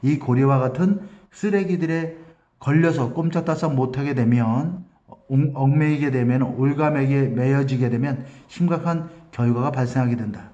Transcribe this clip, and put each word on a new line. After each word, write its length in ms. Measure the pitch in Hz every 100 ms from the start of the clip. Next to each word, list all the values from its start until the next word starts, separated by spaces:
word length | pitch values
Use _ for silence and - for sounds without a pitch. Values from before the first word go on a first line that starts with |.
이 160 | 131 147
고리와 400 | - 123 135 135
같은 420 | 127 135 185 202 - - _
쓰레기들에 840 | - 208 202 180 175 160 165 165 - - - _ _
걸려서 520 | - 147 165 151 120
꼼짝달싹 640 | - 165 170 165 156 160 135
못하게 380 | 127 127 143
되면, 720 | 131 117 120 113 120 160 180 - _ _ - _
옥-, 240 | 135 139
얽매이게 580 | 135 135 151 151 147 143
되면, 320 | 131 120 127
올가매게 840 | 127 120 135 143 151 143 135 139 131
매여지게 600 | 113 131 139 139 127 123
되면 340 | 117 143 131 - - -
심각한 600 | - 175 165 170 165 160 - -
결과가 400 | - 120 120 135
발생하게 440 | 131 123 131 123 117
된다. 360 | 107 98 -